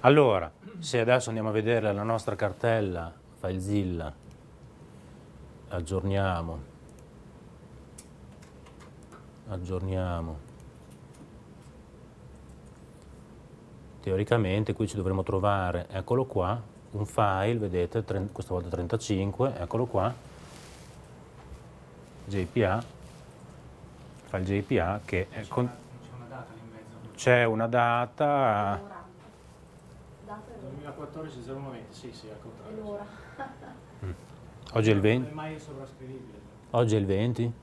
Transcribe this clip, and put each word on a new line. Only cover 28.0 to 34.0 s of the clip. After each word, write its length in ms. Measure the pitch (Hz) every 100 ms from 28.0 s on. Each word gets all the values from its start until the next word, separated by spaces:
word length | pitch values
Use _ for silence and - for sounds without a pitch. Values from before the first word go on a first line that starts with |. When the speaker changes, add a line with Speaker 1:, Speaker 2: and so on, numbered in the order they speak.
| 123 - 147 143 127 104 101 98
Speaker 3:
L'ora. 240 | 98 - - - - - - - - - - - - -
Data 260 | 202 208 226
e 80 | 220
ora. 100 | 170
Speaker 2:
Duemilaquattordici 720 | 143 147 143 143 156 156 127
zero 160 | 120 135
uno 120 | 135
venti, 240 | 120 110
sì, 180 | - 123
sì, 160 | - 110
al 80 | 104
contrario. 360 | 117 - 202 214
Speaker 3:
E 40 |
l'ora. 260 | 214 202 208 - - - 269 - - - - -